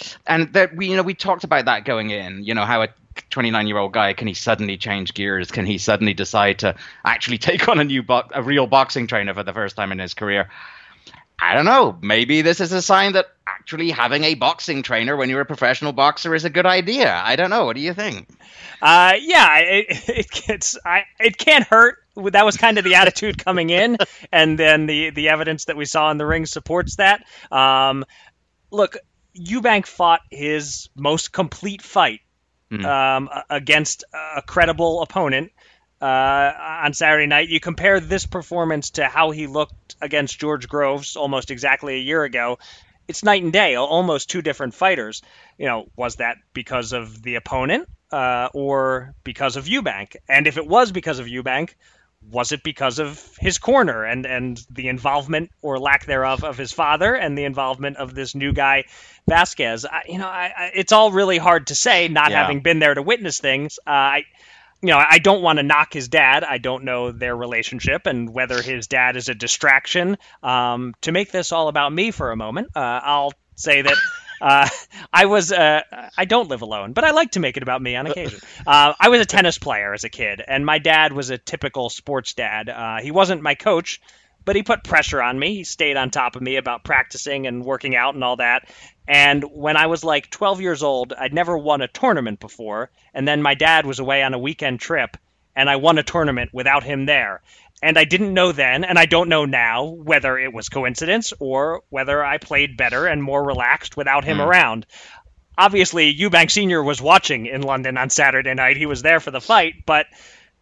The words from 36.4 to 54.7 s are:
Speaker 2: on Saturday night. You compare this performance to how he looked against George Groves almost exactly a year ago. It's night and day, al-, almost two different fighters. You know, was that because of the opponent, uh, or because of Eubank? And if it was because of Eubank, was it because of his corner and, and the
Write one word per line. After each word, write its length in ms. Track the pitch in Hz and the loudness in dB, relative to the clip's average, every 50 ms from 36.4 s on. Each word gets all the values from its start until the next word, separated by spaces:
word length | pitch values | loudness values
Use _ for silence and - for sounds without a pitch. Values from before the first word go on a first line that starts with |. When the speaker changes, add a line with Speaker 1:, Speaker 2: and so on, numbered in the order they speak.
| 139 143 151 160 156 160 156 165 156 | 0 0 -2 -4 -10 -12 -8 -4 -4
Speaker 2:
on 100 | 147 143 | -4 -2
Saturday 340 | - 165 156 156 151 151 147 | 0 2 2 4 4 2 2
night. 220 | 147 147 160 160 | 2 2 2 0
You 100 | 165 160 | -2 -4
compare 400 | - 175 170 - 165 196 196 190 | -4 -4 -6 -2 2 2 2 2
this 260 | 165 156 185 190 - | 0 -2 -4 -6 -4
performance 640 | - - 185 156 - 170 175 170 160 160 147 143 - | -6 -8 -10 -8 -6 -4 -4 -2 -2 -2 -4 -6 -6
to 140 | - - 147 - | -4 -2 -2 0
how 220 | - 156 160 156 | 0 0 0 0
he 160 | 151 156 151 | 0 -4 -8
looked 500 | 139 135 151 151 - - - _ - - - | -6 -4 -4 -4 -4 -6 -16 _ -20 -16 -12
against 380 | - 147 151 151 143 135 - - | -8 -4 -2 -2 -2 -2 -6 -6
George 280 | - 151 151 139 120 - | -4 -4 -4 -4 -6 -6
Groves 480 | - 147 143 139 139 143 143 - - | -4 -2 0 0 -2 -4 -6 -10 -8
almost 360 | - 147 139 139 131 120 - | -6 -6 -4 -4 -4 -6 -8
exactly 440 | 139 120 123 139 131 135 - 147 131 | -8 -4 0 0 0 0 -2 -4 -8
a 40 | 131 | -8
year 240 | 127 135 151 165 151 | -6 -4 -2 -2 -2
ago. 340 | 139 120 123 120 120 123 - - - - - _ _ _ _ _ - | -2 -2 -4 -4 -4 -6 -8 -10 -18 -20 -20 _ _ _ _ _ -14
It's 160 | 165 - - | -10 -4 0
night 200 | 208 208 196 180 | 2 2 2 0
and 100 | 165 160 | 0 0
day, 220 | 196 214 170 131 | 2 2 2 2
al-, 100 | 120 127 | 0 0
almost 440 | 143 160 170 185 180 156 139 - - | 0 0 0 2 2 0 -2 -4 -6
two 100 | - 180 | -8 -6
different 320 | 160 156 143 - 143 127 113 | -4 -6 -6 -6 -6 -10 -4
fighters. 480 | - 180 190 185 147 113 107 110 - - _ _ _ _ _ _ - | -2 0 0 0 0 -4 -8 -12 -16 -18 _ _ _ _ _ _ -8
You 80 | - 135 | -6 -4
know, 200 | 120 113 101 - _ | -4 -6 -8 -10 _
was 200 | - 123 120 110 | -8 -8 -6 -6
that 220 | - 123 117 120 - _ _ - | -6 -6 -6 -6 -8 _ _ -14
because 400 | 131 120 - 131 127 120 107 123 | -14 -10 -6 -6 -6 -6 -6 -8
of 280 | 123 113 110 110 110 | -10 -10 -12 -16 -16
the 140 | 110 123 120 | -10 -8 -8
opponent, 520 | 117 - - 139 131 127 135 175 254 359 - - - _ _ | -8 -8 -6 -4 -4 -2 0 -2 -2 -4 -6 -16 -20 _ _
uh, 380 | - 143 131 127 123 120 123 127 - | -6 -2 -2 0 0 -2 -2 -4 -4
or 580 | 143 139 139 139 135 131 131 131 127 127 135 139 - - | -4 -4 -2 0 0 0 0 -2 -4 -6 -10 -20 -18 -16
because 320 | - 120 - 139 135 120 | -14 -8 -4 -4 -4 -4
of 100 | 139 135 | -6 -6
Eubank? 500 | 151 220 277 233 151 107 98 104 - - - _ - | -6 -4 -4 -4 -4 -6 -8 -10 -14 -16 -14 _ 0
And 200 | 135 139 147 156 | 2 2 2 2
if 100 | 143 151 | -2 -4
it 80 | 160 | -2
was 260 | 151 175 226 254 226 | 0 2 2 2 2
because 280 | 185 180 156 165 151 127 | 0 -6 -6 -6 -8 -8
of 80 | 123 117 | -8 -10
Eubank, 480 | 120 127 123 131 127 135 160 170 - _ _ _ _ _ _ _ _ _ _ 107 | -10 -8 -6 -4 -4 -4 -4 -6 -10 _ _ _ _ _ _ _ _ _ _ -10
was 220 | 107 120 123 - 151 | -6 -6 -4 -4 -6
it 100 | 143 - | -8 -8
because 360 | 156 143 - 139 131 120 127 | -10 -8 -4 -4 -4 -2 -4
of 220 | 156 143 147 - - - _ - | -6 -8 -8 -14 -20 -20 _ -6
his 200 | - 185 180 - | -4 -4 -4 -2
corner 480 | - - 254 269 240 165 120 110 110 | 0 2 2 4 2 2 0 -4 -4
and, 200 | 110 117 127 131 | -4 -4 -4 -4
and 320 | 131 131 123 123 127 123 117 - | -4 -6 -6 -6 -6 -8 -10 -14
the 180 | - | -18